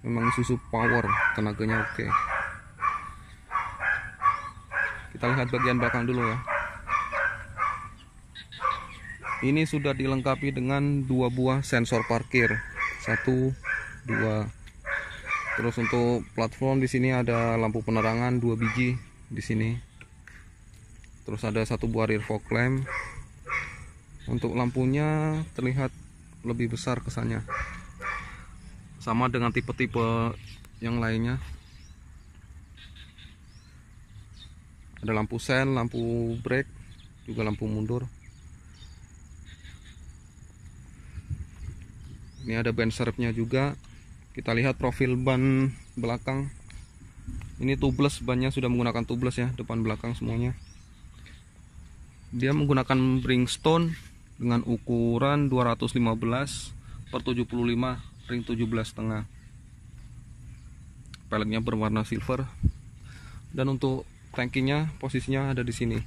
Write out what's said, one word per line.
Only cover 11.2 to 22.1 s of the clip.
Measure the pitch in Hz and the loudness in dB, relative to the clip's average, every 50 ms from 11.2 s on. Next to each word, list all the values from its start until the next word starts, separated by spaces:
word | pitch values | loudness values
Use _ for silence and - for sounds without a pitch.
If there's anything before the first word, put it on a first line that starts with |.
| 127 123 | 4 4
buah | 123 127 127 131 131 139 135 | 4 4 4 4 4 2 2
sensor | - - 120 117 - 123 113 113 | 2 2 2 4 4 2 2 2
parkir. | - 117 117 117 - - 127 117 110 107 110 - - - - 1077 - - - | 2 2 0 0 2 4 6 6 6 4 0 -2 -8 -4 -2 -2 -2 -2 -4
Satu, | - - 113 - - - 127 127 127 131 131 - - - - - - - - - - | -2 0 0 2 2 2 4 4 4 2 0 -2 -4 -4 -4 -4 -4 -8 -12 -12 -4
dua. | 123 110 110 107 110 107 107 104 107 - - - - - - - - - - - - - - - - 1077 1077 - - - | -2 0 2 2 2 2 2 0 -2 -6 -10 -18 -18 -18 -12 -6 -4 -4 -4 -4 -8 -12 -12 -4 -2 -2 -2 -2 -2 -2
Terus | - 113 120 117 123 | 0 0 0 0 0
untuk | 117 113 - 120 120 120 123 117 - - - | 0 2 4 4 4 4 4 2 0 -4 0
platform | 110 113 113 - - 131 135 135 135 131 | 0 0 0 0 0 2 4 4 4 4
di | 123 | 4
sini | - 127 127 131 131 | 4 4 4 4 4
ada | 127 120 117 117 117 117 117 113 | 4 2 4 4 4 4 4 4
lampu | 113 113 110 107 113 | 4 2 2 2 0
penerangan | 107 - 113 110 110 110 113 117 120 123 123 | 0 2 2 4 4 4 2 2 2 2 2
dua | 123 117 117 113 113 | 4 4 2 2 2
biji | 117 110 113 120 127 123 123 117 - - - - - - | 2 0 2 2 2 2 2 -2 -4 -12 -18 -20 -14 -8
di | 117 110 | -8 -6
sini. | - - 117 107 110 113 117 120 - - - - - - - - - - - - - - - - - - - - - - - - - - - - - | -2 0 2 2 2 2 0 -2 -6 -12 -20 -20 -20 -20 -20 -20 -20 -20 -20 -18 -20 -20 -20 -20 -20 -20 -20 -20 -20 -20 -20 -20 -18 -20 -20 -14 -8
Terus | - 107 107 | -8 -6 -2
ada | - 107 104 113 110 | -2 0 2 0 2
satu | - 120 107 - 113 | 0 0 0 0 0
buah | 113 113 110 | 2 2 2
rear | 110 | 4